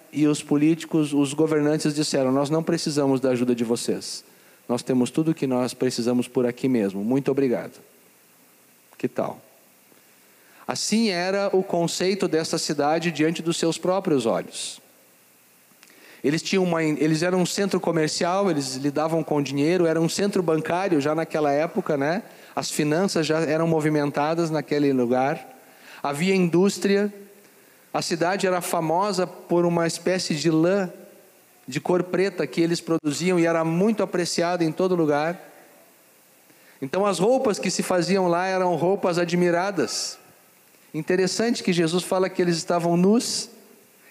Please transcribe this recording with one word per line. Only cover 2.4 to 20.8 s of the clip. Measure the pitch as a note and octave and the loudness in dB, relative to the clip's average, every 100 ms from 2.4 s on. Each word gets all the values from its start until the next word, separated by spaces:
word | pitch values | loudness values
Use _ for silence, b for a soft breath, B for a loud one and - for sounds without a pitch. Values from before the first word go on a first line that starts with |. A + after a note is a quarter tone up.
| C#3+ | 2
não | D#3 | 0
precisamos | D#3+ E3+ - C#3+ C#3 C3+ | 0 -2 0 0 2 2
da | C3 | 2
ajuda | B2 B2 | 0 0
de | A#2 | 0
vocês. | A#2 A#2 - F#2+ - - - b b b - | 0 -2 -2 -4 -6 -14 -16 b b b -6
Nós | A#2+ | -4
temos | - B2+ B2 | 0 0 2
tudo | - D#3+ | 0 0
o | |
que | D#3 C#3 | 0 0
nós | B2 B2 | -2 -2
precisamos | - B2+ B2+ A#2 B2 A#2+ | -2 -2 0 0 0 0
por | C3+ | 0
aqui | A#2+ A#2+ C3+ | 0 0 0
mesmo. | B2 G2 F#2+ | 2 0 -2
Muito | G#2+ C3+ C#3 | 0 0 0
obrigado." | C3+ C3+ G#2 - - - _ _ _ _ _ _ _ _ _ _ - | 0 0 0 -4 -16 -20 _ _ _ _ _ _ _ _ _ _ -8
Que | B2+ | -6
tal? | - - - - _ _ _ _ b b b b b b b b | -4 -6 -8 -18 _ _ _ _ b b b b b b b b
Assim | B2+ - G#3+ A3+ | -6 -2 0 0
era | F3 F3+ G3 G3 | 0 -2 -2 0
o | F#3+ | 0
conceito | F#3 F3 E3 - F3+ G3 F3+ | 0 -2 -2 -2 -2 -2 0
dessa | D#3 D#3+ E3 | -2 -2 -4
cidade | - D3+ D3 E3 E3+ | -4 -2 0 0 -2
diante | D3 D#3 E3+ | 0 0 0
dos | E3 E3 | -4 -2
seus | E3 D#3+ | -2 -2
próprios | F3 F#3+ E3 C#3+ A2+ | -2 -2 0 0 0
olhos. | F2+ - - - - - _ _ _ _ _ _ _ _ _ B B B B | -2 -4 -10 -12 -14 -20 _ _ _ _ _ _ _ _ _ B B B B
Eles | C3 D#3+ | -2 -2
tinham | - F#3+ | 0 0
uma, | F3+ E3 | 2 0
eles | D#3+ D3+ D#3 D#3+ | 0 0 0 2
eram | F3 F#3 | 0 0
um | E3+ | 0
centro | - G3+ F#3 | 0 -2 0
comercial, | F3+ E3+ D#3 - E3+ F#3+ G3+ | 0 0 0 0 0 0 0
eles | D3+ C3+ C3 | 0 -4 -4
lidavam | C#3+ C#3+ D#3 D#3+ | -4 0 0 0
com | D3+ D3 | 0 -2
dinheiro, | C3+ C#3 D3 F#3 E3+ | -2 0 0 2 2
era | E3 | 2
um | E3 | 0
centro | - G3+ G3+ | 0 0 0
bancário | E3 D#3+ D#3 E3+ | 2 0 0 -2